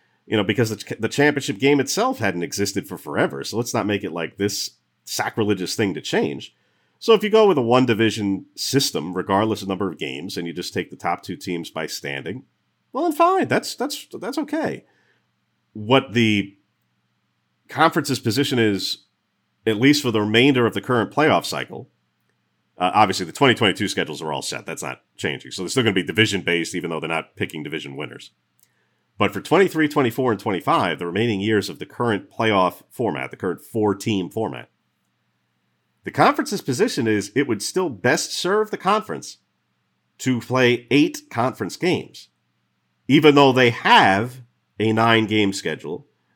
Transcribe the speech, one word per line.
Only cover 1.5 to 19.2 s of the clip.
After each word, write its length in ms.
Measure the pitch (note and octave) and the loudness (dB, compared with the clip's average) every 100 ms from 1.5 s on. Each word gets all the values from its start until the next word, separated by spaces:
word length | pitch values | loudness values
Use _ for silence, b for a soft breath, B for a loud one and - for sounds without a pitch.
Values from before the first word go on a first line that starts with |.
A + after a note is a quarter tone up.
| - | 0
game 220 | C#3 C#3+ | 2 2
itself 400 | C3 - B3 - | 2 -2 -2 -2
hadn't 240 | G#2+ F2 | -2 -2
existed 440 | E2 F#2+ G2+ - - | -4 -2 -4 -4 -6
for 100 | - | -10
forever, 460 | D2+ D2+ D3 C#2+ | -8 -2 -2 -4
so 120 | C#2 G#2 | -8 -6
let's 180 | A#2+ | -4
not 120 | A#2+ G2+ | -2 0
make 180 | G#2 | -2
it, 80 | F#2+ | -4
like, 260 | E2 E2 - | -6 -8 -4
this 340 | G2+ - - _ _ _ - | -4 -4 -10 _ _ _ -10
sacrilegious 680 | - G#2 - G#2 G2 F2+ | -6 -4 -2 -2 -2 -4
thing 200 | - G#2 | -2 -2
to 80 | D2+ | -2
change. 520 | - F#3+ A#3 C3+ - _ _ _ _ _ | -4 -2 -2 -4 -12 _ _ _ _ _
So 140 | - | 2
if 100 | A3 | 2
you 60 | G#3 | 4
go 180 | A3 G#3+ | 4 6
with 100 | D#3 | 4
a 40 | |
one-division 840 | A#2 B2 B2+ G#2+ A2 G#2+ G2+ F#2+ - - | 4 4 4 4 2 2 -2 -2 -6 -10
system, 580 | - C3+ C3+ - D2+ | -2 0 0 -2 -6
regardless 480 | F2+ F2+ G2 A2 G#2 | -6 0 2 2 -2
of 80 | G2 | -4
number 200 | F#2 G2 | -4 -4
of 80 | D#2 | -4
games, 380 | D2+ C2+ F2 F#2+ | -8 -8 -8 -8
and 100 | E2+ | -8
you 60 | |
just 220 | D#2+ E2+ | -8 -8
take 160 | G2 F2 | -6 -8
the 80 | - | -6
top 260 | F2+ F2 | -6 -6
two 140 | - F2 | -6 -10
teams 320 | - F2 E2 | -6 -8 -8
by 160 | - D#2+ | -8 -8
standing, 580 | - C#2+ C#2 C2+ A#2+ - _ _ _ _ | -8 -10 -10 -10 -12 -14 _ _ _ _
well, 140 | B3 F4 | -4 -2
then 80 | |
fine. 340 | - F4 F#4+ C4 | 2 2 2 0
That's, 260 | - - - | -2 -4 -6
that's, 300 | C4 - - - | -8 -8 -14 -14
that's 180 | F#3 C4+ | -10 -8
okay. 460 | D4 D#4 C4 - - _ _ _ _ _ _ _ _ | -6 -4 -6 -8 -14 _ _ _ _ _ _ _ _
What 400 | G#2+ G#2+ C3+ C3+ | -8 2 2 2
the 460 | A2 A2+ G#2 G2 - _ _ _ _ _ _ _ _ _ _ - | 2 4 4 0 -8 _ _ _ _ _ _ _ _ _ _ -10
conference's 500 | - D#3+ E3 D3 B2+ | 0 2 2 -2 -2
position 400 | A#2+ G#2+ C#3 B2+ | -2 0 0 2
is, 460 | A2 G2 F2+ - _ _ | 2 2 -2 -10 _ _